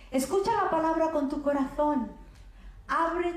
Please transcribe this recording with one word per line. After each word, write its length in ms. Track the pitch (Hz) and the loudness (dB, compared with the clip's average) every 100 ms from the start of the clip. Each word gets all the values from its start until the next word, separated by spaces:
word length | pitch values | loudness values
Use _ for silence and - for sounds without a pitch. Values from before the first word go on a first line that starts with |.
| - | -4
Escucha 420 | 262 269 392 403 | -2 0 0 2
la 160 | 453 381 | 2 2
palabra 400 | 330 320 330 320 | 2 2 2 2
con 180 | 311 269 | 2 -2
tu 140 | 285 | 0
corazón. 680 | 285 285 269 - 240 294 220 - - - - - - - - | 0 0 0 0 2 2 -2 -8 -20 -20 -20 -20 -20 -20 -4
Abre 460 | 277 330 339 349 | 0 0 0 -2